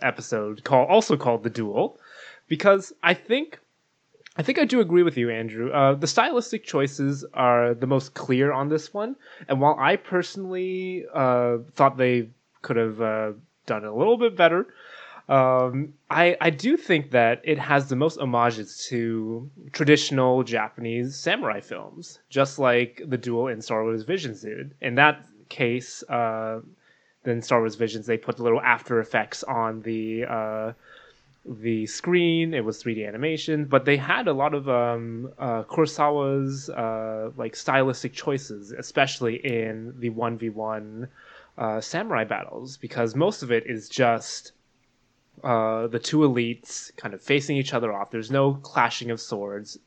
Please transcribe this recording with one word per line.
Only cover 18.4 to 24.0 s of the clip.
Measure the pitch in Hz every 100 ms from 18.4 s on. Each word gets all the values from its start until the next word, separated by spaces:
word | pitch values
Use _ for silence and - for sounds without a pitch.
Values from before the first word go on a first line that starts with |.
| 120 110 101 - -
to | 123 117 113 110 117 135 - 139
traditional | - 147 147 - 135 127 127
Japanese | 117 113 107 - 117 117 123 139
samurai | 165 214 135 101
films, | - 95 - 147 175 - _
just | 135 139 143
like | 131 120 120 - 156
The | 127
Duel | 120 117 131
in | 110
Star | - 110
Wars | 110 113